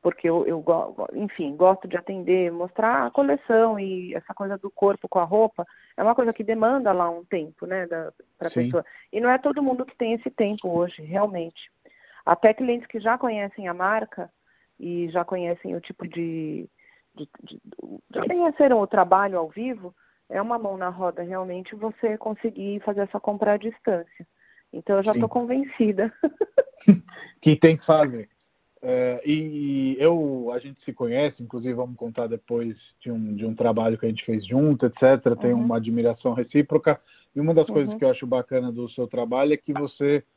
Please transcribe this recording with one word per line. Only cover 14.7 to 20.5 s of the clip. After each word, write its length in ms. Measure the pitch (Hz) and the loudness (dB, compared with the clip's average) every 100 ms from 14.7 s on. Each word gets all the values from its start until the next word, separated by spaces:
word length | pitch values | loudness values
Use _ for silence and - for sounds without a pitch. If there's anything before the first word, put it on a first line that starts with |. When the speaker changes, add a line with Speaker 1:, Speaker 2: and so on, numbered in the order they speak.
| _ | _
Speaker 1:
e 300 | 175 175 170 | -8 -4 -2
já 120 | 170 | -2
conhecem 520 | 175 185 175 170 190 175 | -2 -4 -4 -4 -6 -10
o 40 | |
tipo 280 | - 190 175 | -10 -14 -12
de, 580 | 170 170 160 156 156 - _ _ _ _ | -6 -6 -6 -6 -8 -12 _ _ _ _
de, 140 | _ 151 - | _ -18 -18
de, 180 | - - - - - - _ | -20 -20 -20 -18 -16 -16 _
já 100 | - | -6
conheceram 560 | - 359 339 294 285 240 | -2 0 0 4 4 4
o 60 | 196 | 2
trabalho 520 | 214 180 185 202 185 | 2 4 4 4 -2
ao 120 | 160 | -4
vivo, 440 | 175 247 233 180 _ _ _ _ | -6 -8 -8 -12 _ _ _ _
é 100 | - | -6
uma 180 | 214 | -4